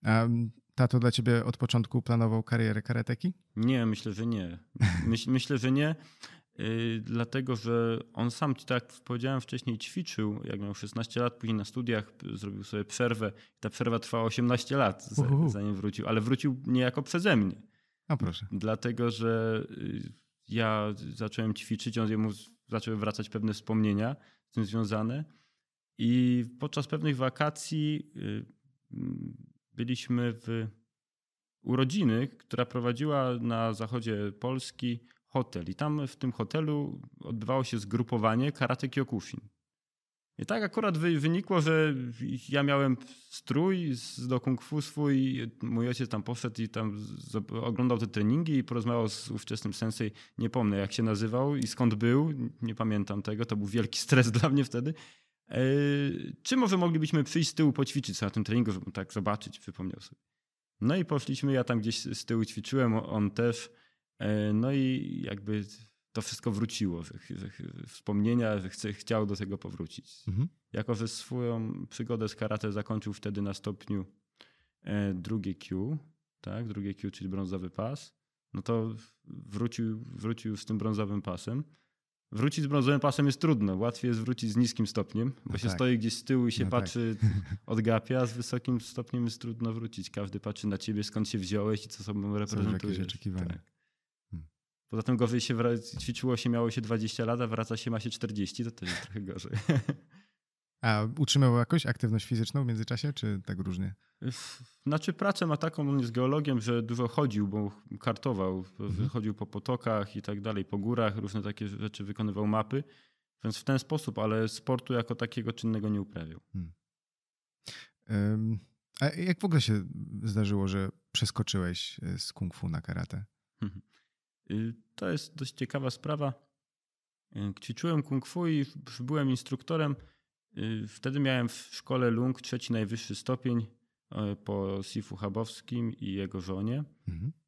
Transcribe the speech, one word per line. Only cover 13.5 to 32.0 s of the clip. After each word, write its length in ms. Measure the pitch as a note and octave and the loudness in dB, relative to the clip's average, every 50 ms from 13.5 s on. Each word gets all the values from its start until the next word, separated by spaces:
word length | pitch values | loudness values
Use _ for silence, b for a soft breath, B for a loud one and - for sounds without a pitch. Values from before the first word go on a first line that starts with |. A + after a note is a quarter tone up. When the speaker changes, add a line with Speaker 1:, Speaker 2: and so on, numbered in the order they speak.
| B | B
Speaker 2:
i 40 | _ | _
ta 100 | - A2 | -8 -8
przerwa 280 | - - B2 A#2 A#2 A2+ | -2 0 0 2 2 0
trwała 260 | - - - A#2 A2+ | 0 0 0 2 2
osiemnaście 520 | A2+ A2 - A#2+ A#2+ B2 A#2+ - - C3+ | 2 2 2 2 4 4 2 0 0 2
lat, 280 | C#3 C3 G2+ F2+ - - - | 4 4 4 2 0 -8 -4
za-, 140 | G#2+ B2 C#3 | 0 2 4
Speaker 1:
Uhu. 260 | B2 C#3 C#3 E3 D#3 | 6 6 6 6 4
Speaker 2:
zanim 260 | G#2+ G2+ G2+ G#2 G#2 | 2 0 0 -2 -2
wrócił, 320 | F#2+ F#2+ G#2 G2 - G#2+ - | 0 -2 -2 -2 -2 -2 2
ale 120 | A2+ A2 | 2 2
wrócił 400 | G#2+ A2+ C3+ B2+ - D3 C3 B2+ C3+ | 4 4 2 2 2 0 0 0 0
niejako 360 | A2+ B2 B2+ B2+ B2 B2 - C#3 | 2 4 4 4 4 2 0 -4
przeze 340 | - - F3 F3+ G#3 E3+ | 0 -2 2 4 6 6
mnie. 260 | A#2 G#2 F#2+ - - - b b b b b b b b _ | 6 6 4 2 -4 -12 b b b b b b b b _
Speaker 1:
No 80 | D#3+ | 0
proszę. 300 | C3 - G2 E2+ - - - - | 2 2 -2 -2 -4 -8 -6 -6
Speaker 2:
Dlatego, 580 | G2+ F#2 A2 A2 G#2+ - B2 A#2+ A#2 A#2+ A#2 | -2 0 0 0 0 0 -4 0 2 2 0
że, 540 | A2+ G#2 A2+ A2+ A2+ A2+ A2+ A2+ A2 A2 - - | 2 2 2 2 2 4 2 2 0 0 -2 -4
y, 420 | - - - - - - - - - _ _ _ _ _ _ _ | -8 -8 -6 -6 -4 -6 -6 -8 -12 _ _ _ _ _ _ _
ja 460 | G#2+ A2+ A2+ A2 A2 G#2+ G#2 G#2+ G#2 G2+ A2 - B2 | 0 2 2 4 4 2 2 0 -2 -4 -6 -10 -6
zacząłem 400 | A2 A2+ G#2+ - - A2+ A2 G#2+ | -4 -6 -4 -2 -2 0 0 0
ćwiczyć, 440 | - - - A#2 G#2+ - B2 G#2+ A#2 | -2 -2 -4 -4 -2 -2 -2 0 0
on 120 | A2+ G#2+ | 0 2
jemu 220 | A2 G#2+ A2 A2 G#2 | 2 2 0 0 -2
z-, 180 | - - - - _ _ _ | -6 -12 -20 -20 _ _ _
zaczęły 280 | - A2 - - A2 | -6 -4 -2 -2 -2
wracać 320 | G#2+ G2+ G#2 G#2 - A2+ - | 0 0 0 -2 -2 -6 -6
pewne 240 | - A2+ G#2 A2 G#2 | -4 -2 0 0 -2
wspomnienia 640 | - - - A2 A2 A2 G#2+ G2+ G2+ G#2+ A#2+ C#3 b b b b b b _ | -2 -2 0 2 4 4 4 4 2 2 0 -2 b b b b b b _
z 40 | _ | _
tym 100 | - A2+ | -2 -2
związane. 600 | F#2+ G#2 A2+ A2+ G2+ G#2+ G#2+ G#2+ A2+ B2 C#3+ D3+ D#3 b b b b b b b b _ _ _ _ _ - | 0 0 0 0 0 0 0 0 0 -2 -4 -6 -8 b b b b b b b b _ _ _ _ _ 0
I 460 | A2+ A#2 A#2+ B2+ B2 B2 B2 B2 A#2+ A2+ - - | 2 4 4 6 6 6 4 2 0 -2 -6 -6
podczas 260 | - C#3 - - C#3 | -6 -4 -2 -2 -2
pewnych 300 | - - D#3 D3+ D#3 C#3+ | -2 -2 -2 0 0 2
wakacji, 960 | B2+ C3 C3 B2+ - D3+ D3+ D3+ - - - D#3+ D#3 D3+ D3+ D3+ D3+ - - _ | 2 0 0 2 2 0 0 0 -4 -8 -4 -2 0 0 0 0 -2 -4 -8 _
y, 280 | - F#2+ G#2 G#2 G#2+ A2+ A2 - _ _ _ _ _ _ _ G1+ | -8 -6 -6 -6 -6 -8 -10 -18 _ _ _ _ _ _ _ -8
mm, 440 | G1+ G1+ - G1+ G1+ G1+ - - - - - _ _ _ _ _ | -6 -6 -4 -4 -6 -8 -10 -10 -12 -18 -20 _ _ _ _ _
byliśmy 580 | - A#2 A#2 B2+ B2 - - B2 B2 B2 A#2+ A2+ A#2 - | -6 -4 -2 -2 -4 -2 -2 0 2 2 0 -2 -4 -6
w, 240 | - A#2 A2+ A2 A2 G#2 _ _ _ _ _ _ _ _ _ _ _ _ _ _ _ _ _ _ | -4 -2 -2 -2 -4 -6 _ _ _ _ _ _ _ _ _ _ _ _ _ _ _ _ _ _
u 140 | - A#2+ | 0 4
rodziny, 520 | B2+ C3+ C3 C#3+ G#3 | 4 4 4 4 4